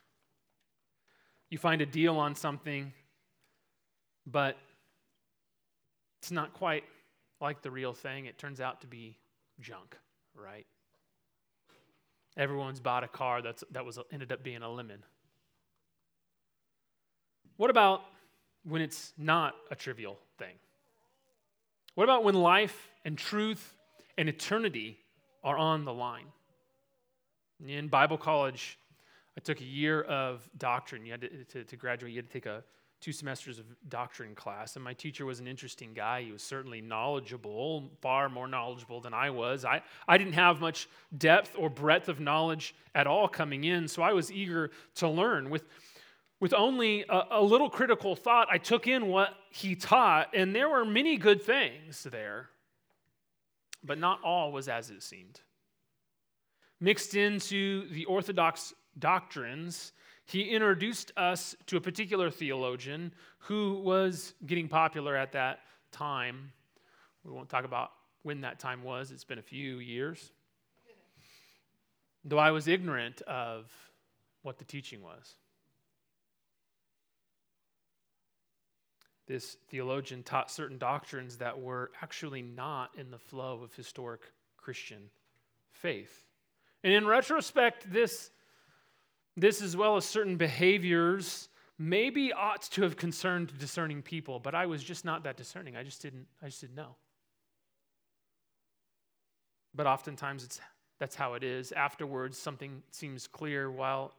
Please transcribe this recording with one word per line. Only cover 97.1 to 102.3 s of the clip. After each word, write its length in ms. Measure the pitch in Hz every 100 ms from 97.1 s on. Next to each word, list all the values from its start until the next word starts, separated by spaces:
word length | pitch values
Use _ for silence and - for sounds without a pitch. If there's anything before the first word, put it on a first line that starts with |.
| _ _ _ _ _ _ _ _ _ _ _ _ _ _ _ _ _ _ _ _ _ _ _ _ _ _
But 140 | 139 143
oftentimes 560 | 143 - 139 143 139
it's, 160 | 123 - - _ _ _
that's 160 | 135 -
how 180 | 135
it 80 | 120
is. 300 | 127 127 131
Afterwards, 640 | 151 143 - 147 131 131